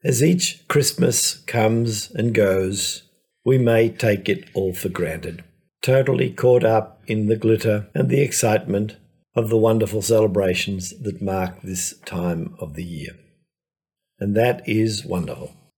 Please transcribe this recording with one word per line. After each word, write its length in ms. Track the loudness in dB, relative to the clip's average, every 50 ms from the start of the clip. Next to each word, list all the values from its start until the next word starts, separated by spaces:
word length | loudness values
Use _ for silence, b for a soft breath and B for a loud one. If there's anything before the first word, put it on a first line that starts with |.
| _
As 160 | 0 0 2
each 460 | 4 4 4 2 0 -4 -6 -10 _ _
Christmas 680 | 0 2 2 0 0 0 0 0 2 0 -2 -2 -4 -6 _ -6
comes 640 | -2 0 2 2 2 2 0 -2 -2 -6 -8 -8
and 200 | -6 -2 -2 0
goes, 800 | 2 2 4 4 2 2 0 -2 -2 -4 -4 -6 -6 -10 _ _ _ _ _ _ _ _ _
we 140 | 2 2 4
may 320 | 4 4 4 4 4 2
take 400 | 0 0 0 0 0 0 0 -4
it 180 | -4 -4 -6 -8 _
all 180 | -2 -2 -2
for 160 | -4 -4 -6 -6
granted, 560 | -4 -4 -4 -4 -4 -8 -10 -12 -12 -12 -18 _ _ _ _ _ _ _
totally 480 | 0 2 2 4 4 2 0 0 0 -2
caught 340 | -4 2 4 6 6 6 6
up 380 | 4 4 4 2 0 -14 _ _ -6
in 180 | -4 -2 0
the 100 | 0 0
glitter 540 | 2 2 2 2 2 2 0 0 0 -2 -6 _
and 120 | -2 0 2
the 140 | 2 2
excitement 760 | 0 0 0 0 0 2 2 0 0 -2 -2 -2 -2 -4 -8 -16 _ _ _ _ _ _ _
of 140 | -4 -2 2
the 80 | 2 2
wonderful 460 | 4 4 4 2 0 0 -2 -4 0
celebrations 920 | 2 2 4 4 2 2 2 0 0 0 -2 -4 -4 -6 -6 -8 -10 -12 -10
that 220 | -8 -8 -8 -6 -6
mark 360 | -4 -4 -2 -4 -4 -6 -10 -12
this 340 | -10 -8 -6 -8 -8 -10 _ -16
time 500 | -10 -8 -6 -4 -4 -4 -4 -6 -10 -10 -12
of 160 | -12 -12 -10
the 80 | -10 -10
year. 300 | -10 -10 -12 -12 -12 -16 -18 _ _ _ _ _ _ _ _ _ _ _ _ _ _ _ _ _ _ _ _
And 160 | -4 -2 2
that 260 | 2 2 2 2 -2 -4 -2
is 340 | 0 0 0 0 -2 -6 -8
wonderful. 520 | -6 -6 -6 -4 -6 -8 -12 -14 -18 -18 _ _ _ _